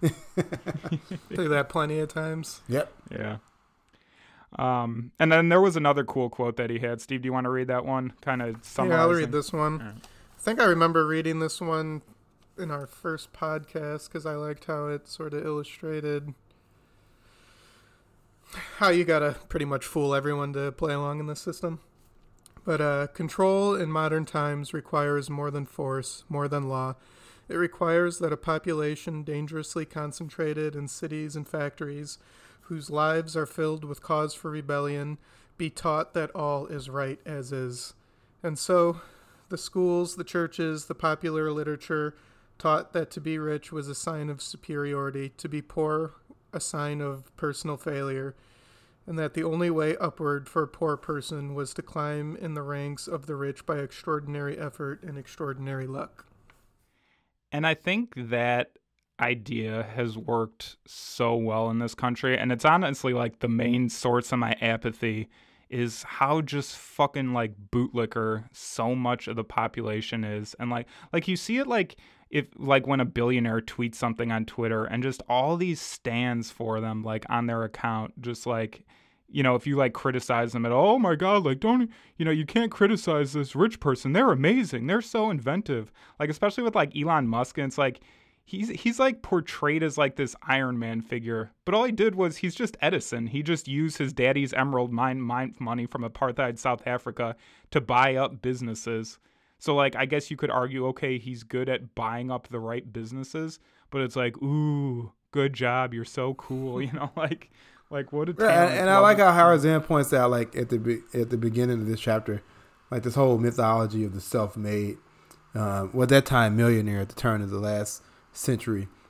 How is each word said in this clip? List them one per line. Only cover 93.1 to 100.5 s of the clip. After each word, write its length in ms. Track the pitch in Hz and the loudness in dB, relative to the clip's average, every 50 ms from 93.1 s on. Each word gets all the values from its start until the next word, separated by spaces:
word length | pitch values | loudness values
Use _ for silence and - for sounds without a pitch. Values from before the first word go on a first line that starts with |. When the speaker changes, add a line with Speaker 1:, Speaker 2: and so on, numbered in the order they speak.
| - 117 117 113 | -6 -4 -4 -4
Speaker 3:
He 140 | 120 139 151 | -4 -4 0
just 240 | 156 170 156 - - | 0 0 -2 -2 -2
used 300 | 135 143 156 160 151 - | -2 0 0 0 0 -2
his 140 | 151 131 - | -2 -2 0
daddy's 400 | - 123 131 139 143 139 127 - | 2 4 4 4 4 0 0 2
emerald 380 | 127 131 139 135 123 123 123 | 0 0 2 2 0 0 0
mine, 300 | 120 117 127 131 127 131 | 0 0 0 0 0 -2
mine 340 | 127 117 120 123 131 123 - - | -4 -2 -2 -2 -4 -4 -6 -8
money 260 | 127 113 117 123 120 - | -6 -6 -4 -4 -6 -6
from 140 | - 131 117 | -6 -6 -8
apartheid 540 | 113 - - 139 127 120 - 135 123 120 - | -6 -4 -2 -2 -2 0 0 -2 -2 -2 -2
South 220 | - 131 123 110 - 131 | 0 0 0 0 -2 -2
Africa 480 | 123 123 - 127 107 - 120 113 113 - _ - - _ _ - | -4 -4 -4 -6 -6 -4 -4 -4 -4 -8 _ -20 -20 _ _ -2
to 100 | - 151 | -2 -2
buy 340 | 120 110 123 123 131 135 131 | 0 4 4 6 6 6 6
up 260 | 131 139 - - 113 | 4 2 0 -2 -4
businesses. 760 | - 127 127 123 127 117 110 110 - 117 117 113 113 113 - - _ _ _ _ _ _ _ _ | -4 -4 -4 -2 -4 -6 -6 -6 -6 -4 -4 -4 -6 -8 -12 -20 _ _ _ _ _ _ _ _
So, 160 | - 156 147 | -2 0 4
like, 200 | 143 139 135 - | 4 4 4 2
I 100 | 120 135 131 | 0 -2 0
guess 240 | 151 147 143 - | 0 -2 -2 -2
you 60 | 151 135 | -6 -4
could 120 | 151 | -2
argue, 380 | 139 | 0